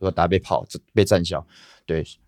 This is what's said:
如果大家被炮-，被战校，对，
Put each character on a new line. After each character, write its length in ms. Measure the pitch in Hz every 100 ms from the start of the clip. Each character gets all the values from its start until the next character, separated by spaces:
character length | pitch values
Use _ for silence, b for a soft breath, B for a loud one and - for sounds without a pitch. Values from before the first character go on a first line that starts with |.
如 0 |
果 100 | 95
大 140 | 85
家 20 | 85
被 100 | 92
炮-， 260 | - 76 - - -
被 120 | -
战 200 | 95 98
校， 220 | 82 82 - b b b -
对， 180 | 80 73 -